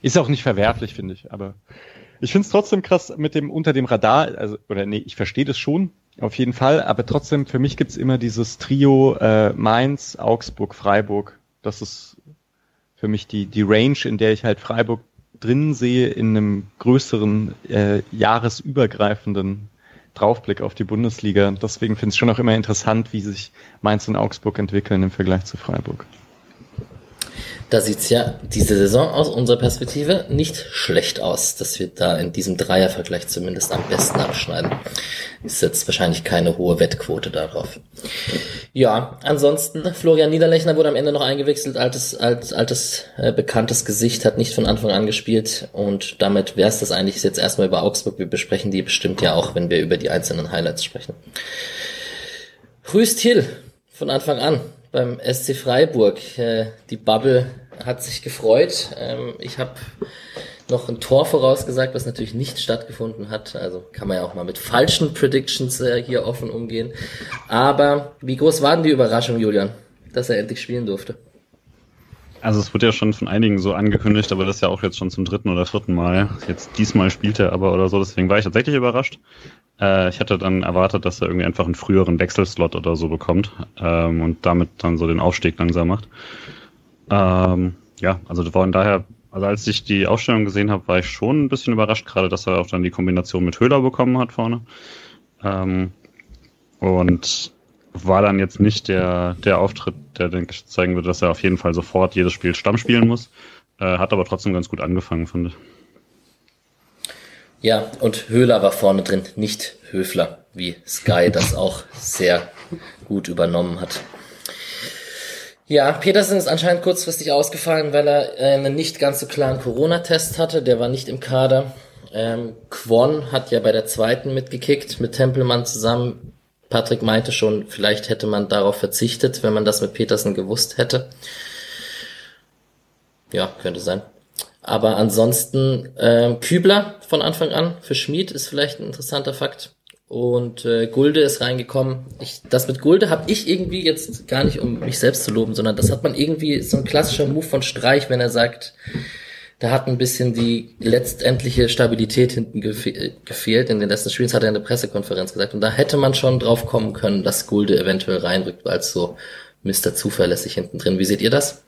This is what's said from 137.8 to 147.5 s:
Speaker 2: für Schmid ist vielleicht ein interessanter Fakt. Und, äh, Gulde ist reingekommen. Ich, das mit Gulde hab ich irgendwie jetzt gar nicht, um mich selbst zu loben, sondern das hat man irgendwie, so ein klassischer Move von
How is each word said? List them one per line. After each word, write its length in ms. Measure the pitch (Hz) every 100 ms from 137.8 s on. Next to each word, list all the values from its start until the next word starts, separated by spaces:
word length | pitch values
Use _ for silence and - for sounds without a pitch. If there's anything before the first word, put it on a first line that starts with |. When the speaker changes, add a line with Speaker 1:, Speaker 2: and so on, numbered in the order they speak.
Speaker 2:
für 140 | - 135
Schmid 360 | - 151 190
ist 160 | - -
vielleicht 320 | 139 143 -
ein 80 | -
interessanter 460 | - 131 143 139
Fakt. 420 | 131 143 - - _ _ _ _
Und, 580 | 117 120 123 120 117 120
äh, 220 | 117 113
Gulde 340 | 127 143 151
ist 200 | 143 135
reingekommen. 640 | 123 127 120 135 131 131 - -
Ich, 220 | 117 - -
das 200 | 127 127
mit 140 | 135
Gulde 280 | 147 185 190
hab 200 | 160 -
ich 180 | 208 -
irgendwie 360 | 180 180 185
jetzt 440 | 160 160 - - -
gar 160 | 131
nicht, 160 | 147 -
um 200 | 123 117
mich 200 | - 127
selbst 240 | 127 135
zu 80 | -
loben, 240 | 110 110 107
sondern 200 | 110 101
das 160 | 104
hat 120 | 131
man 100 | 156
irgendwie, 480 | - 147 156 156 139
so 160 | - 139
ein 60 |
klassischer 420 | 123 147 - - 139
Move 200 | 147
von 180 | 156